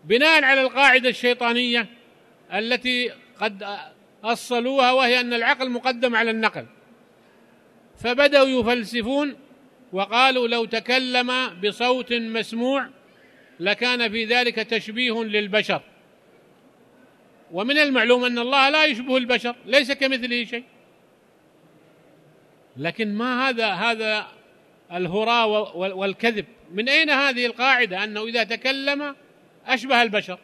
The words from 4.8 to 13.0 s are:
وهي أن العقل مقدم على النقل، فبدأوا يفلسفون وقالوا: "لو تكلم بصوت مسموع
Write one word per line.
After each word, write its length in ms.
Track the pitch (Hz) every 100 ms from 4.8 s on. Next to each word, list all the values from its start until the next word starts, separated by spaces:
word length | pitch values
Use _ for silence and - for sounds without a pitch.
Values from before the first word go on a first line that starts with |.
| 247
وهي 280 | 262 247 247
أن 120 | 240
العقل 380 | 240 233 277 262
مقدم 460 | 240 254 240 247 226
على 140 | 226
النقل، 360 | 226 220 160 113 - _ _ _ _ _ _ _ _ _ _ _ -
فبدأوا 500 | 233 247 285 285 269
يفلسفون 880 | 254 220 247 202 233 220 277 294 226 - - _ _ -
وقالوا: 560 | 185 196 233 262 254 233
"لو 160 | 233
تكلم 680 | 226 226 226 254 254 247 247 254 254 175
بصوت 480 | 202 196 240 254 240
مسموع 760 | 240 226 226 208 226 247 269 240 -